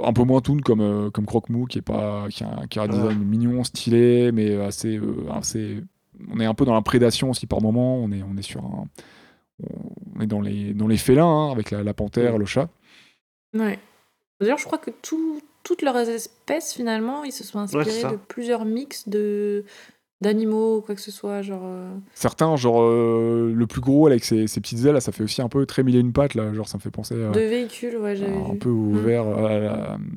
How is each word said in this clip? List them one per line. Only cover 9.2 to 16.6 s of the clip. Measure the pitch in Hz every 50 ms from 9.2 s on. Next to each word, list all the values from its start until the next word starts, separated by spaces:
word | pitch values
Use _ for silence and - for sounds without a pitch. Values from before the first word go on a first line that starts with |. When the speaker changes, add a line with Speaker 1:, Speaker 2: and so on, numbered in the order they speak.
| - _ _ _ _ _ _ - - - - - - - - - - - -
Speaker 1:
on | -
est | 110
dans | 107 104 104
les, | 101 101 101 101 101 101 101
dans | 101 107
les | 110 110
félins, | 104 - - 127 143 165
hein, | 175 156 151 151 147
avec | 135 113 104 -
la, | 104 104 101
la | 104 104
panthère, | - 110 101 - 117 120 120 117
Speaker 2:
Ouais. | 107
Speaker 1:
le | 101
chat. | 95 - 127 160 170 - _ _ _ - - _ _ _ _ _ _ _ _ _ _ -
Speaker 3:
Ouais. | 220 220 208 196 196 - _ _ _ _ _ _ _ _ _ _ -
D'ailleurs, | 202 220 277
je | 294 -
crois | - 320 311
que | - - 226 - -
tout, | - 320 320 320 320 302 294 - _ _ _ -
toutes | - 359 - 320
leurs | 277 247
espèces, | 247 233 226 233 226 226 - _ _ _ - 277 320